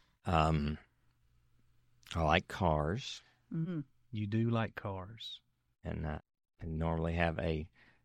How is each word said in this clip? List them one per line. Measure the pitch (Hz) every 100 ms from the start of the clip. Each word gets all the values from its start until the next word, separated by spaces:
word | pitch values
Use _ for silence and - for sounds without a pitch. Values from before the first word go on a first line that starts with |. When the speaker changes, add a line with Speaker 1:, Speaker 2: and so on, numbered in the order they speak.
| _ _ -
Speaker 1:
Um, | 85 78 80 73 78 - _ _ _ _ _ _ _ _ _ _ _ -
I | 87
like | 78 85 -
cars. | - 87 76 76 117 - - _ _ -
Speaker 2:
Mm-hmm. | 165 165 165 - _ -
Speaker 3:
You | 107 104
do | 117 113
like | 113 107
cars. | - 107 95 92 113 - - _ _ _ _
Speaker 1:
And, | 80 80 78
uh, | 78 - _ _ -
I | 82
normally | 78 82 80 82
have | 85 85 80
a | 82 80 82 _ - _